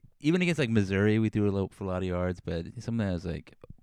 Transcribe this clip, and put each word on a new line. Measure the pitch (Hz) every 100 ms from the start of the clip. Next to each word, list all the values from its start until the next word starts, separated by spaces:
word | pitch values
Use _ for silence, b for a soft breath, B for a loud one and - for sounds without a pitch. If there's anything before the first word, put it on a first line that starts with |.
| - _
Even | 143 180
against, | 175 160
like, | 123
Missouri, | 113 98 98 104 110
we | 110
threw | 104 104
a |
little, | 98 95
for | -
a | 98
lot | 92
of | 92
yards, | 90 90 90
but | - 85 85 120
sometimes, | 117 117 101 87
like, | 87 80 - - - -